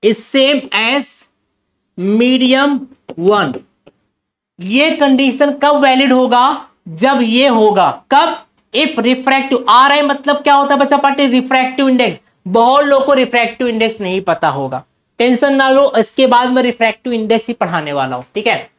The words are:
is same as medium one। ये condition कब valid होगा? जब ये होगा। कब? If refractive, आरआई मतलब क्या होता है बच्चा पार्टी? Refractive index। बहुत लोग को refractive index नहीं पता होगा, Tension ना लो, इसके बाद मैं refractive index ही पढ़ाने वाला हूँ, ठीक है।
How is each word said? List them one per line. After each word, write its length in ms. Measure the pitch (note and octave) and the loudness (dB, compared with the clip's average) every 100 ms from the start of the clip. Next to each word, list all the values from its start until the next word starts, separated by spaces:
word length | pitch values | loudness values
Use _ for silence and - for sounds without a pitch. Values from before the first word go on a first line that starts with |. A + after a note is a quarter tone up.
is 220 | G3+ G#3+ - | 0 -2 -2
same 360 | C4+ C4 C#4+ C4+ | 0 0 0 -4
as 380 | G3+ A3+ C#4 - - _ _ _ _ _ _ _ - | -4 -2 -4 -6 -16 _ _ _ _ _ _ _ -8
medium 800 | F#3 G#3+ A#3+ C4 B3+ C4 C#4+ C#4 C#4 _ _ - F3 | -2 0 0 0 0 0 0 -2 -6 _ _ -4 0
one। 240 | G#3 E3 B2 - _ - _ _ _ _ _ _ _ | 0 0 -6 -14 _ -20 _ _ _ _ _ _ _
ये 300 | F3+ A#3 D#4 D#4 | -4 0 0 0
condition 540 | C#4+ C4 C4+ - D4 C#4+ | 0 2 0 0 -2 0
कब 180 | C#4+ D4 | 0 2
valid 320 | C#4 C4 C4+ | 2 2 2
होगा? 320 | B3+ B3+ A#3+ B3+ C#4+ - _ - | 2 2 2 2 -2 -10 _ -20
जब 320 | D#3+ B3 C4+ | -4 0 0
ये 260 | A#3 A#3 C#4 | 0 2 2
होगा। 420 | A3+ G#3+ F#3+ E3 B2 _ | 4 2 2 0 -2 _
कब? 300 | C4+ E4+ - - _ _ | 2 2 -4 -14 _ _
If 240 | A3 D4 - | -4 -4 -2
refractive, 640 | A#3 B3+ B3+ C4+ C4+ B3+ - | -2 0 0 -2 0 -4 2
आरआई 320 | A#3 C4+ C#4+ | 4 4 2
मतलब 400 | C#4+ C#4 C#4+ C#4+ | 0 -2 -2 -2
क्या 100 | D4 | 2
होता 220 | C#4+ C#4+ C#4 | 2 2 0
है 40 | |
बच्चा 160 | C#4 C#4+ | 2 2
पार्टी? 280 | C#4 C4+ C#4 | 0 0 0
Refractive 640 | B3+ B3+ C4 B3+ C4 C4+ | 0 0 -2 -2 0 0
index। 300 | B3+ A#3 E3 _ _ - | 2 0 -4 _ _ -4
बहुत 380 | G3+ A#3 C4+ C#4+ | 0 2 2 2
लोग 200 | C#4 C#4 | 2 2
को 80 | |
refractive 540 | C#4 B3 A#3+ A3+ A#3 B3 | 0 2 0 -2 -4 -4
index 320 | A3+ A3+ A3 | -2 -2 -4
नहीं 200 | G3 F#3+ | -6 -6
पता 280 | F#3+ E3+ D#3+ | -4 -2 -2
होगा, 340 | C#3 C3+ C3 - _ _ _ | -2 -6 -8 -12 _ _ _
Tension 340 | A#3+ B3 C#4+ C4+ | 0 2 0 2
ना 140 | C4+ | 2
लो, 220 | C4 C#4 A3+ | 2 2 0
इसके 280 | G#3+ - C4 | -2 0 2
बाद 220 | A#3+ B3 | 2 2
मैं 120 | B3+ | 0
refractive 500 | B3 A#3+ A3+ G#3+ - | -2 -2 -4 -4 -6
index 340 | A#3 G#3+ A3 A3+ | -6 -2 -2 -2
ही 60 | |
पढ़ाने 400 | A#3 F#3 E3+ D3+ | -6 -4 -4 -6
वाला 220 | C#3+ C3 B2+ | -6 -4 -6
हूँ, 100 | B2+ - | -10 -6
ठीक 120 | A3 | -2
है। 100 | G#3 - | -4 -6